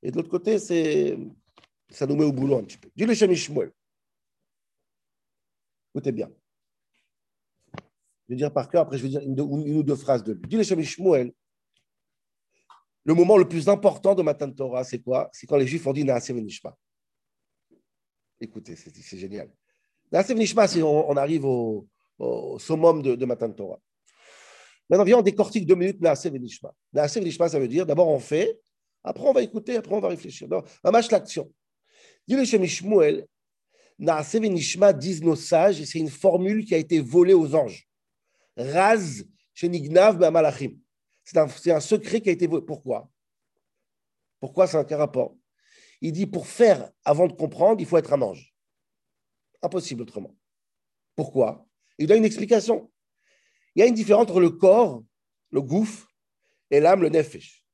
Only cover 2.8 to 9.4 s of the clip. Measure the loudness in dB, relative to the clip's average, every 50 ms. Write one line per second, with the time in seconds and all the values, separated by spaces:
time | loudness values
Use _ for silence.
2.8 | _ -20 _ -4 -2 0 2 2 2 2 2 0 -2 -6 -6 -6 -6 -6 _ _
3.8 | _ _ _ _ _ _ _ _ _ _ _ _ _ _ _ _ _ _ _ _
4.8 | _ _ _ _ _ _ _ _ _ _ _ _ _ _ _ _ _ _ _ _
5.8 | _ _ _ -8 -6 -6 -6 -6 -8 -10 -12 _ _ _ _ _ _ _ _ _
6.8 | _ _ _ _ _ _ _ _ _ _ _ _ _ _ _ _ _ _ _ -20
7.8 | _ _ _ _ _ _ _ _ _ _ -8 -6 -6 -4 -4 -4 -6 0 0 0
8.8 | 0 0 -2 -8 -6 -6 -6 -6 -6 -6 -4 -4